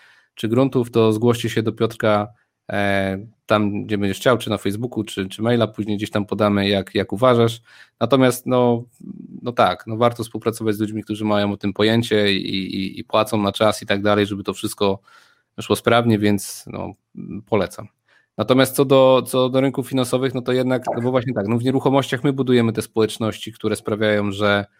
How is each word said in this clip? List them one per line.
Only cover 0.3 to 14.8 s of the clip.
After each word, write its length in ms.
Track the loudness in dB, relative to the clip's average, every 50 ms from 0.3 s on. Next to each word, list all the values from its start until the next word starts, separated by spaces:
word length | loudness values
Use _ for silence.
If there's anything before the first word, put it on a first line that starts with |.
| _
czy 120 | -8 -4 0
gruntów, 440 | 2 2 2 2 2 0 -2 0
to 220 | 2 2 2 4 2
zgłoście 360 | 2 2 2 2 2 -2 -4
się 140 | -2 -2 -2
do 80 | -2
Piotrka, 560 | -2 -2 -4 -4 -4 -2 0 2 2 2 0 -4 -8 _ _ _ _ _ _ -8
e, 460 | -4 -2 0 0 0 0 0 -2 -4 -6 -8 -14 _ _ _
tam, 400 | 0 2 2 2 0 -2 -4 -4
gdzie 120 | -4 -2 -2
będziesz 200 | 0 -2 -2 0
chciał, 200 | 2 2 2 2
czy 120 | 0 -4
na 80 | -4 -2
Facebooku, 460 | -2 -4 -4 -4 -8 -6 -6 -6 -8
czy, 260 | -6 -6 -8 -8 -8
czy 120 | -6 -4
maila 260 | -2 0 2 2 0 0
później 300 | -2 -6 -6 -4 -4 -4
gdzieś 140 | -6 -4
tam 140 | -4 -4 -4
podamy, 440 | -2 -2 0 2 2 2 2 2 2
jak, 260 | 0 0 -2 -2 -2
jak 180 | -4 -2 -2 0
uważasz. 480 | 4 6 6 6 6 4 2 2 -4 -12 _ -20 -20 -20 _ _ _
Natomiast 460 | 0 2 4 4 4 4 2 0 -2
no, 380 | 0 2 2 4 4 2 0 -2 -10 _ _ -18 -18 -16 -18 -18 -18 -18 -12
no 100 | -10 -6
tak, 320 | 0 2 2 2 2 -2 -6 -10
no 100 | -2 0
warto 260 | 2 2 2 0 -8
współpracować 520 | -10 -10 -6 -4 -4 -4 -2 -2 -4 -2
z 40 | -2
ludźmi, 240 | -2 -4 -4 -8 -6
którzy 220 | -6 -6 -4 0
mają 260 | 0 2 2 2 0
o 60 | -2 -2
tym 160 | -4 -6 0
pojęcie 600 | 2 2 4 4 2 2 2 2 2 2 2 0
i, 420 | 0 -2 -4 -6 -6 -6 -6 -6
i, 240 | -6 -6 -6 -8 -12
i 40 | -10
płacą 380 | -2 0 0 0 2 0 0
na 100 | 0 0
czas 320 | 0 2 0 0 0 -2 -2
i 20 |
tak 160 | -4 -2 0
dalej, 240 | 2 2 2 2 2
żeby 180 | 0 -2 -6 -6
to 100 | -8 -8
wszystko 460 | -6 -8 -8 -4 -2